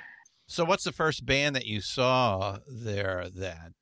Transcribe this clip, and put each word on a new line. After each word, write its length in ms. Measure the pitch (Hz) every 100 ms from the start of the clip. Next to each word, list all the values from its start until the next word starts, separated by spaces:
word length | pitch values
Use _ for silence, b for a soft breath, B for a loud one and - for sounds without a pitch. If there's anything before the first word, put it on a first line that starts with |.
| B B B _ -
So 200 | - 170
what's 180 | 196
the 80 | 175
first 340 | - 160 139 123
band 300 | 135 147 135
that 100 | 110
you 160 | 107
saw 800 | - - 127 127 123 95 98 98 -
there 600 | 117 117 101 98 90 90 92
that 360 | 92 82 85 -